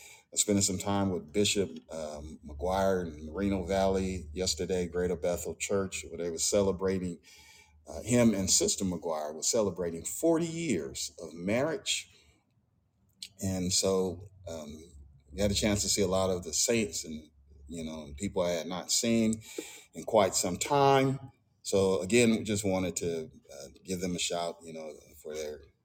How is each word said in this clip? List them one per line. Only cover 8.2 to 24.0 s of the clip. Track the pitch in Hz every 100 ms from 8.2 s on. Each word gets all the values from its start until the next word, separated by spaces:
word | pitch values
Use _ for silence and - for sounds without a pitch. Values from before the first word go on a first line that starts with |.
| 117
and | 98 95
Sister | - 104 - 95
McGuire | 87 85 78 76
were | 78
celebrating | - 120 104 90 87 82
forty | - - 165 165 170
years | 165 165 95 67 67 - -
of | 82
marriage. | 80 90 117 151 - - - - - _ _ _ _ _ _ _ _ _ _ - -
And | 95 92 90
so, | 92 95 95 92 85 92 - -
um, | 82 76 78 - - - - _
we | 76
had | 104
a |
chance | 98 110 101
to | 98
see | -
a | 95
lot | 95 95
of | 90
the | 85
saints | 76 - 117 107 -
and, | 82 76 - _ - - -
you | 82
know, | 80 80 73 71
people | 101 95
I | 87
had | 87 80
not | 90 -
seen | - 120 117 110 110 - - - - -
in | -
quite | - 110 95
some | - 98 90
time. | - 143 139 139 135 135 - - _ _
So | - 98 95 95
again, | 92 117 117
we | 110
just | 95 101
wanted | 98 92 90 -
to, | 87 82 78 - -
uh, | 69 69 67
give | - 92